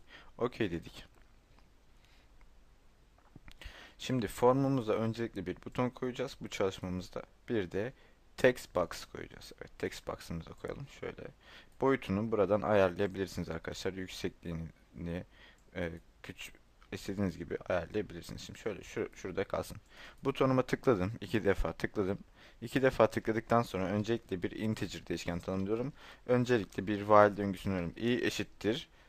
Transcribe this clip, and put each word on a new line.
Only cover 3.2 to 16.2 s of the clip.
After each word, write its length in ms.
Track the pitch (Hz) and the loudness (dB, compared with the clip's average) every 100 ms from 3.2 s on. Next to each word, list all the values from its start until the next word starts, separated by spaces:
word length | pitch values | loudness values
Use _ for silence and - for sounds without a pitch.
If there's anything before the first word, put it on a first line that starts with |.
| - - - - - - - - | -20 -20 -20 -16 -14 -14 -18 -10
Şimdi 300 | - 131 98 | -4 -2 -2
formumuza 680 | - 123 131 135 135 107 | 2 4 6 4 2 2
öncelikle 520 | 98 113 110 117 - 90 | 2 2 -2 -4 -4 -6
bir 120 | 85 - | -6 -6
buton 240 | - 127 | -2 -2
koyacağız. 480 | - 127 117 123 - | -2 -6 -4 -6 -8
Bu 60 | 113 | -8
çalışmamızda 760 | - 98 - 92 90 87 - - - - | 0 0 0 -4 -6 -6 -10 -12 -14 -4
bir 220 | 117 90 | -2 -2
de 220 | 92 113 - - - _ - | -2 -4 -8 -20 -20 _ 4
text 380 | 131 127 - - | 4 4 0 -2
box 300 | 85 - - | -2 -4 -12
koyacağız. 460 | - - - - - | -12 -14 -14 -18 -16
Evet, 100 | - - | -16 -6
text 300 | 95 - - | -6 -6 -8
box'ımıza 460 | - - 82 82 | -10 -8 -8 -8
koyalım. 340 | - - - 139 - | -10 -10 -8 -12 -10
Şöyle 240 | - - - - - - - - | -12 -10 -14 -16 -20 -20 -20 0
boyutunu 500 | 135 131 - 98 113 | 2 2 0 0 2
buradan 300 | 107 92 104 | 2 4 4
ayarlayabilirsiniz 880 | 98 104 95 87 101 95 95 - 85 | 4 6 6 4 -2 -2 -4 -4 -6
arkadaşlar. 440 | 82 - 92 98 | -6 -8 -6 -6
Yüksekliğini, 1300 | 92 92 - 92 - 90 82 80 - _ - 85 85 - - - - - 92 | -6 -8 -6 -6 -6 -8 -6 -8 -12 _ -10 -8 -6 -10 -16 -20 -20 -14 -6
e, 160 | 85 85 - - | -6 -6 -16 -18